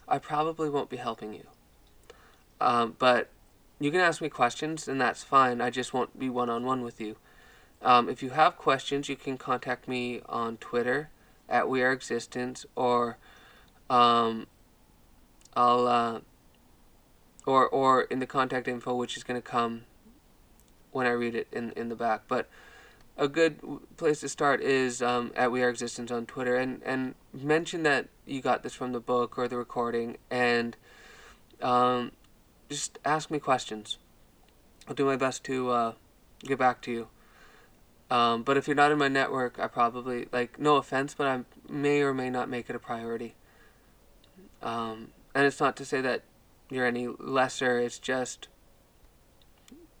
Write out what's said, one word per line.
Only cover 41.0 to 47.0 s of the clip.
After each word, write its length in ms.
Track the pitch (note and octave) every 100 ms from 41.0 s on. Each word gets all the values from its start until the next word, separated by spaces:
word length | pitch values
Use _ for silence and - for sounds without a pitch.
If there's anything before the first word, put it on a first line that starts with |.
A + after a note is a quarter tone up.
| C#3+
but 140 | - C#3
I 140 | B2+ A#2+ - -
may 320 | C#3+ C#3+ D3
or 120 | C#3+
may 160 | C3 B2+
not 200 | B2+ B2
make 200 | B2+ A#2
it 60 | A#2+
a 40 |
priority. 560 | - A#2 A#2 A#2 A#2 - _ - - _ _ _ _ - _ F#3 F#3+ -
Um, 500 | - A#2 A2+ A2 A2+ _ _
and 120 | C#3+ C#3+
it's 160 | -
not 160 | C3+ -
to 80 | C3+
say 160 | C3+
that 220 | C3 A#2 _ _ _ _ -
you're 160 | C3 B2
any 220 | A#2+